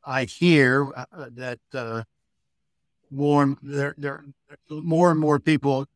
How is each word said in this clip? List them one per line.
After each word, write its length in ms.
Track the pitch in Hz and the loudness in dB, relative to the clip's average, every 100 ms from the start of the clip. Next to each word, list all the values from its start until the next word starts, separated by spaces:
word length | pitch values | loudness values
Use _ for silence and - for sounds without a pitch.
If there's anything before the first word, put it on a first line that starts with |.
I 200 | - 131 | -4 -4
hear, 640 | 117 - 175 160 127 131 139 127 | -4 0 4 6 6 4 -2 -8
uh, 300 | 127 - 131 | -16 -16 -18
that, 280 | 120 127 117 _ | -14 -12 -12 _
uh, 300 | 135 117 113 110 _ _ _ _ _ _ _ _ _ _ | -10 -8 -8 -10 _ _ _ _ _ _ _ _ _ _
more, 320 | 135 147 143 | -4 0 2
and, 160 | 139 143 | 2 -2
there, 320 | 139 143 143 - | -8 -6 -6 -6
there, 260 | 143 139 143 _ _ 151 _ | -10 -10 -18 _ _ -20 _
more 400 | 151 170 160 175 | -10 -2 2 4
and 100 | 160 | 4
more 180 | 151 147 | 2 2
people 480 | - 151 143 135 143 | 2 0 0 -2 -4